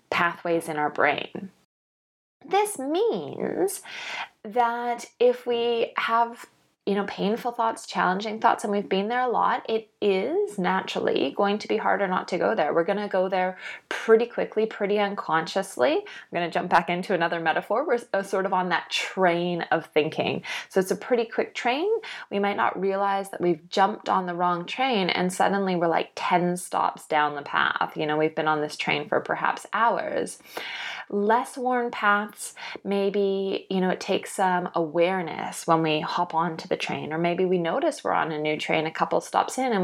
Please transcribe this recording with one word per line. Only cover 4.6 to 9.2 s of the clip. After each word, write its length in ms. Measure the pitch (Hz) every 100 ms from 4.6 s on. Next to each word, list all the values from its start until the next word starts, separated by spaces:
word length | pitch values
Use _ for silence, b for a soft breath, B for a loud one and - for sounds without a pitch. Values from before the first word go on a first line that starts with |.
| 233 240 240 240 - -
if 280 | 247 240 -
we 460 | 240 240 233 233 -
have, 500 | - 226 233 240 - _ _ _ -
you 80 |
know, 100 | 202
painful 480 | 196 - 185 226 247
thoughts, 340 | 240 226 226 -
challenging 540 | 196 180 185 214 220
thoughts, 220 | 233 -
and 100 | 214
we've 160 | 202 196
been 200 | 190 202
there 140 | 247